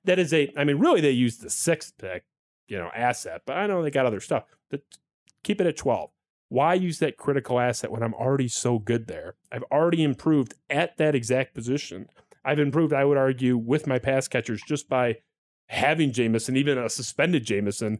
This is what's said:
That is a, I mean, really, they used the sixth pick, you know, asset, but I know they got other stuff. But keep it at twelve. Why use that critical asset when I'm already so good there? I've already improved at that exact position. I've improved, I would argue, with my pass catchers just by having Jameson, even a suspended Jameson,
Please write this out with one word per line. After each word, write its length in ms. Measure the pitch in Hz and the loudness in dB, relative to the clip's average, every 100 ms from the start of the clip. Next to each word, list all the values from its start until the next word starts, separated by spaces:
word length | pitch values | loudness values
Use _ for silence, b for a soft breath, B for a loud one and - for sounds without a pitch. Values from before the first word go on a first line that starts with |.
| 185 | 0
That 140 | 185 | 2
is 140 | 165 | 2
a, 180 | 160 143 147 | 2 2 0
I 60 | |
mean, 140 | 143 143 | 2 4
really, 220 | 302 240 | 4 6
they 100 | 147 | 4
used 300 | 123 123 - | 4 2 0
the 80 | 107 | -8
sixth 440 | - - 160 - - | -4 0 -2 -4 -14
pick, 260 | 95 92 - _ _ _ - | -12 -12 -14 _ _ _ -10
you 100 | 101 | -8
know, 120 | 85 - | -8 -2
asset, 460 | 123 - - - - | -2 -2 -6 -12 -6
but 120 | 151 | -4
I 100 | 208 | -2
know 160 | 185 | 0
they 80 | 151 | 0
got 140 | 135 131 | 2 2
other 160 | 104 | 0
stuff. 240 | - 131 - _ _ | -2 -4 -4 _ _
But 100 | 143 - - _ _ _ _ | -12 -12 -20 _ _ _ _
keep 160 | - 208 | -4 0
it 60 | 180 | 0
at 100 | 147 | 0
twelve. 340 | 135 104 76 _ _ _ - | -2 -2 -4 _ _ _ -4
Why 220 | 123 156 | 0 2
use 240 | 180 185 156 | 2 0 -2
that 180 | 151 - | -4 -2
critical 420 | - 139 - 123 | -2 -2 0 0
asset 320 | 123 117 - | 0 -2 -6
when 100 | 113 | -4
I'm 120 | 117 - | -4 -2
already 320 | 123 135 123 | 0 0 0
so 320 | - 123 117 | -2 0 0
good 260 | 101 117 110 | 0 -2 -4
there? 300 | 80 82 - _ | -12 -12 -16 _
I've 120 | 123 - | -12 -2
already 320 | 143 170 170 | 2 4 4
improved 520 | 151 123 160 151 123 - - | 2 0 2 2 2 -6 -4
at 280 | 143 175 - | -2 -2 0
that 160 | 156 | 2
exact 400 | 143 110 127 135 | 2 0 0 -2
position. 560 | - 117 143 - 92 - b b b | -6 -4 -4 -6 -14 -16 b b b
I've 140 | 139 147 | -2 0
improved, 340 | 143 143 156 | 0 0 0
I 120 | 139 139 | 2 2
would 120 | 143 | 4
argue, 380 | 135 127 127 123 | 2 2 0 0
with 280 | 113 147 151 | 0 -2 0
my 140 | 127 | -2
pass 280 | 135 135 - | 0 -2 0
catchers 340 | 123 117 107 - | -4 -4 -6 -4
just 240 | 147 - | -6 -2
by 280 | 131 123 110 _ _ _ _ - | 0 0 -2 _ _ _ _ -12
having 440 | - 139 160 147 | 0 2 2 2
Jameson, 440 | 117 117 113 - 131 | 2 2 0 0 0
even 200 | 143 131 | 0 0
a 100 | 117 | -2
suspended 540 | - 120 - 170 165 | -6 -6 -2 0 0
Jameson, 560 | 117 104 101 - 107 107 | 0 -2 -2 -4 -4 -6